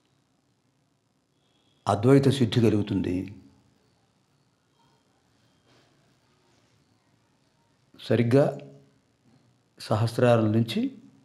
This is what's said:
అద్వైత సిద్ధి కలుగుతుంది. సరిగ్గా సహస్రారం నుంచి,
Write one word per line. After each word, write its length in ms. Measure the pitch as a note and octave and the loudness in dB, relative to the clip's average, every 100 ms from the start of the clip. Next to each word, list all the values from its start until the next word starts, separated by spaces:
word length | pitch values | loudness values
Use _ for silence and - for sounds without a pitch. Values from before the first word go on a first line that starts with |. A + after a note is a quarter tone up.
| _ _ _ _ _ _ _ _ _ _ _ _ _ _ _ _ _ _ - | _ _ _ _ _ _ _ _ _ _ _ _ _ _ _ _ _ _ -4
అద్వైత 420 | G#2 B2 C#3 C#3 | 0 4 4 4
సిద్ధి 320 | A#2+ A2 B2 | 0 -2 0
కలుగుతుంది. 720 | A2 G#2 G2+ F#2+ F2 F#2 G2 - - _ _ _ _ _ _ _ _ _ _ _ _ _ _ _ _ _ _ _ _ _ _ _ _ _ _ _ _ _ _ _ _ _ _ _ _ _ _ _ _ _ _ _ _ - - | 0 0 -2 -4 -4 -6 -8 -16 -20 _ _ _ _ _ _ _ _ _ _ _ _ _ _ _ _ _ _ _ _ _ _ _ _ _ _ _ _ _ _ _ _ _ _ _ _ _ _ _ _ _ _ _ _ -14 -4
సరిగ్గా 500 | A#2 A#2 C3+ D3+ - - - _ _ _ _ _ _ _ _ _ - | -2 2 2 2 -4 -16 -20 _ _ _ _ _ _ _ _ _ -14
సహస్రారం 720 | - G#2+ A2+ - B2 A#2 A2 | -4 -2 -2 2 2 4 2
నుంచి, 460 | A2+ A#2 A3 C4+ - - _ | 0 -2 -4 -6 -8 -20 _